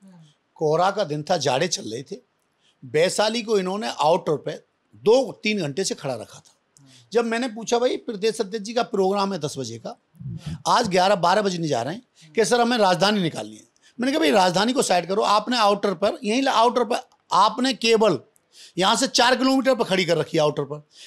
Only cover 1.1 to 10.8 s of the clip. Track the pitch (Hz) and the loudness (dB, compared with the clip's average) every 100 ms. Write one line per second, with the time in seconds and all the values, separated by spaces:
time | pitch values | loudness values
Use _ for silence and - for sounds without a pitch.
1.1 | 151 147 180 131 131 180 - - 113 139 | -4 -2 0 2 0 0 -4 -8 -12 -12
2.1 | 226 _ _ _ _ _ _ 127 147 180 | -16 _ _ _ _ _ _ -6 0 0
3.1 | 185 214 233 214 214 185 196 233 - 147 | 2 0 0 -2 -2 0 -4 -6 0 2
4.1 | 180 180 147 - 156 _ _ _ 104 127 | 2 0 -4 -4 -12 _ _ _ -4 4
5.1 | 247 240 151 214 214 151 139 190 220 143 | 4 2 -4 -4 -2 -4 -4 -6 -6 -6
6.1 | 120 101 - - _ _ _ 139 - _ | -8 -10 -20 -20 _ _ _ -20 -20 _
7.1 | 214 233 226 262 214 220 240 254 392 - | -2 0 -2 -4 -8 -4 0 0 -2 -8
8.1 | 208 220 214 202 220 202 233 226 202 185 | -4 -4 -2 -6 -6 -6 -4 -4 0 0
9.1 | 202 196 190 147 135 120 113 - 240 _ | 0 -2 -4 -6 -8 -10 -10 -14 -16 _
10.1 | - 131 - - 165 - 196 | -18 -14 -12 -12 -8 0 2